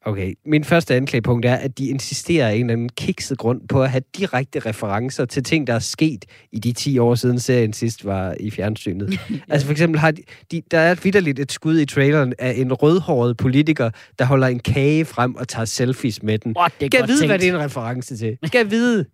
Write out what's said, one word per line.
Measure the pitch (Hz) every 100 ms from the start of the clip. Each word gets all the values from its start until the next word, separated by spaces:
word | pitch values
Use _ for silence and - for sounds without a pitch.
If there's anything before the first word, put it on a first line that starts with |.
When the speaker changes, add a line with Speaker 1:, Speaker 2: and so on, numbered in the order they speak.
Speaker 1:
Okay, | - 98 95 - 147
min | 151
første | 147 170 -
anklagepunkt | 123 135 123 110 120 120
er, |
at | 123 135 -
de | 135
insisterer | 135 - 135 - 170 117
af |
en | 104
eller | 123
anden | 117 120
kikset | - - 185 - 131
grund | 113 127 -
på | 135
at | 131
have | 127 127 -
direkte | 190 127 135 147
referencer | 113 107 107 98 127 -
til | 123 -
ting, | 127 160 127
der |
er | 117
sket | - - 160 120 - - _
i | 113
de | 120
ti | 120 - 131
år | 117
siden | 120 123 123
serien | 120 123 110
sidst | 107 117 110
var | 101 98 92 -
i | 104
fjernsynet. | 101 98 110 - 90 101 - -
Speaker 2:
<laughs> | 185 -
Speaker 1:
Altså | 147 139
for |
eksempel | 147 170 156
har | 156
de, | 156 - - _
de, | 170 -
der | 165
er | 160
vitterligt | 175 190 196 165 131
et | 139
skud | - 156 160
i | 143
traileren | 143 139 151 127 -
af | 127 120
en | 131
rødhåret | 127 147 180 175 139 120 117
politiker, | 131 131 156 156 117 - - -
der |
holder | 127 135 131
en | 123
kage | - 139 139 156
frem | 160 - 123
og | - 123
tager | -
selfies | 113 - 123 127 123 101
med | 104 107
den. | 120 113
Speaker 2:
Åh, | 175 -
det | 139
er |
Speaker 1:
Kan | -
Speaker 2:
godt | 214
Speaker 1:
vide, | 269
Speaker 2:
tænkt. | -
Speaker 1:
hvad | 196
det | 180
er |
en | 175
reference | 147 131 113 127 127 117
til. | 110 110 151
Kan | 247 214
vide. | 226 240 226 139